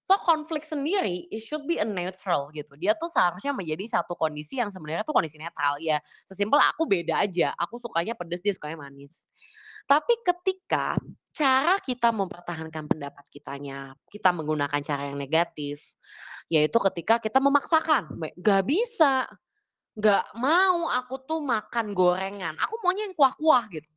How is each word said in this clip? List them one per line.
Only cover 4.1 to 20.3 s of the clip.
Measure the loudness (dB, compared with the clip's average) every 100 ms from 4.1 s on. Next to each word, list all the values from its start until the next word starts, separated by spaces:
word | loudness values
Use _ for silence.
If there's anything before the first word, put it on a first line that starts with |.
| -2
kondisi | -2 -2 -8 -4
yang | -4
sebenarnya | -6 -6 -6 0
tuh |
kondisi | 0 0 -6
netral. | -12 -2 -2 0
Ya, | 0 -2 _ -20 _
sesimpel | -6 2 4
aku | 4 2 0
beda | 0 0 -2
aja, | 0 0 -2
aku | 0 -6 -6
sukanya | -4 -4 -4 -8
pedes, | -8 -2
dia | -2 -2
sukanya | -8 -8 -12
manis. | -14 -18 -20 _ _ _ -20 -20 -20 _
Tapi | 2 4 2 2
ketika | 0 -2 -4 _ -2 0 -4 -6 -18 _
cara | -2 2 2 2 0
kita | 0 2 2
mempertahankan | 2 -4 -4 -8 -6 -6 -8 -2
pendapat | -2 -2 -12 -20
kitanya, | -14 -10 -8 -8 -8 -10 -16 _
kita | 0 2
menggunakan | 2 -2 0 0 -2
cara | -2 -4 -4
yang | -6
negatif, | 0 0 0 -4 -6 -6 _ _ -20 -18 -16 -18 0
yaitu | 2 4 4 2
ketika | 0 0 2
kita | 4 2
memaksakan, | 4 2 2 0 2 -2 -2 -6
me-, | -8 -2
nggak | 2 2 2
bisa, | 0 -2 2 4 4 -4 -10 _ _ _ _ _ 0
nggak | 2 2 -2